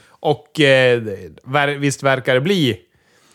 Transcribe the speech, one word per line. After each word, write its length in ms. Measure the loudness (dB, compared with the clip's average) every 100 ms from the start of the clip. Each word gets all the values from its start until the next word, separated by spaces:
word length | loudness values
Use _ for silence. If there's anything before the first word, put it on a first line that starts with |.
| _ _
Och, 400 | -4 -4 _ 0
eh, 420 | 4 4 4 0
det 280 | -2 -12 -14 -20 -4
ver-, 320 | -2 -2 -2
visst 260 | -4 -2
verkar 300 | -2 0 0
det 80 | 0
bli 360 | 0 0 0 -4 _ _ _ _ _